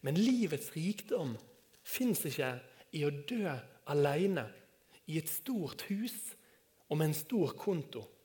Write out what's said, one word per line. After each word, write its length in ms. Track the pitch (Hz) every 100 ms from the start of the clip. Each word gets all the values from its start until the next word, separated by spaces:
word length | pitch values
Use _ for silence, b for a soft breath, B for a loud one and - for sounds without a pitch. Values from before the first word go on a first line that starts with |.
Men 160 | 139 160
livets 500 | 233 254 196 151 - 156
rikdom 600 | 170 208 - 247 143 110 - - _ - -
finnes 340 | - 254 - 160
ikke 240 | 131 131 123 B B B 160
i 60 | 147
å 60 |
dø 320 | 143 147 240 190 131 - - -
alene 560 | 147 143 147 196 175 110 B B B B B -
i 80 | 156
et 120 | 160
stort 540 | - - 240 - - -
hus 280 | 202 233 226 - - b b b b _
og 100 | 151
med 120 | 156
en 60 | 151
stor 380 | - 233 151 -
konto 420 | - 175 139 117 107 -